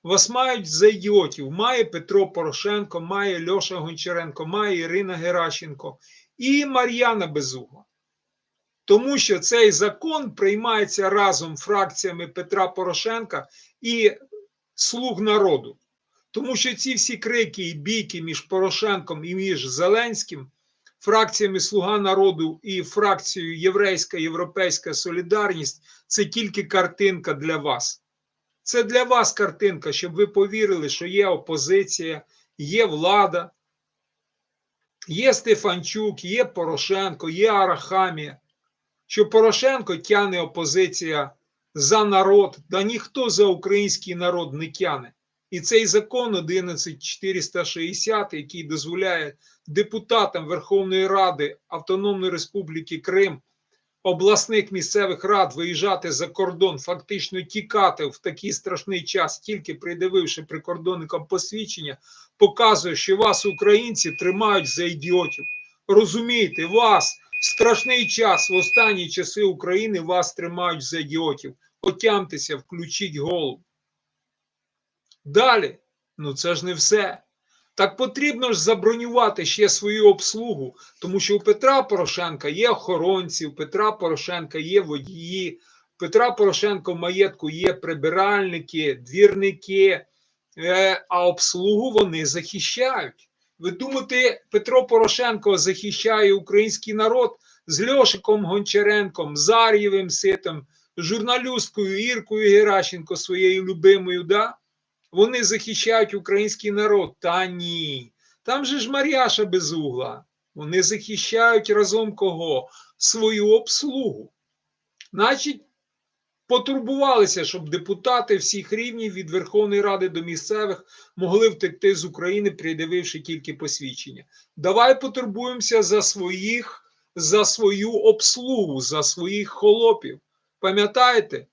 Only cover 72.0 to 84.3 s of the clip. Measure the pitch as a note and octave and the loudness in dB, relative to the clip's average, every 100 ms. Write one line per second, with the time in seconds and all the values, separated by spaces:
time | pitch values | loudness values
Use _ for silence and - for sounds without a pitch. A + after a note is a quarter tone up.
72 | A3+ G3+ F#3+ D3 - C#3+ _ F3 E3+ - | 2 2 -2 -10 -8 -10 _ -14 -10 -8
73 | G3 D3 D3 C4 A3 - _ _ _ _ | -8 -6 -4 -2 -4 -6 _ _ _ _
74 | _ _ _ _ _ _ _ _ _ _ | _ _ _ _ _ _ _ _ _ _
75 | _ _ C#3+ D#3+ B3+ A3+ D3+ - _ _ | _ _ 0 4 6 4 2 -8 _ _
76 | _ - D3 C#3 E3+ E3 F3+ E3+ - G#3+ | _ -12 -10 -4 -4 -4 -4 0 2 4
77 | F#3+ - _ _ _ _ _ - G3 - | 0 -8 _ _ _ _ _ -2 -2 0
78 | C4 C#4+ D4 A#3 B3+ G3 E3 A3 G3 A#3 | -4 0 -2 -2 -2 0 2 2 2 0
79 | A#3+ A#3 A3 G3+ D#3+ - G3+ - G#3 G#3+ | 0 2 2 0 -4 2 2 2 -2 6
80 | G#3 G3 - A3 A#3 D#3+ C3 _ - _ | 8 8 0 -6 -6 -6 -8 _ -20 _
81 | F3+ F#3+ - G3+ G#3+ G#3 C4 C#4 C4 G3 | -4 -4 0 0 2 4 4 2 0 -2
82 | D#3+ - E3+ D3 D3 D#3+ A#3 G#3+ - F3 | -2 -4 -6 -6 -6 0 2 0 -2 -2
83 | F3 F#3+ E3+ - D#3 C3+ C#3+ G3+ G#3+ G#3+ | 0 0 -4 -8 -8 -8 -6 0 -2 0
84 | E3+ D3+ - | -4 -4 -6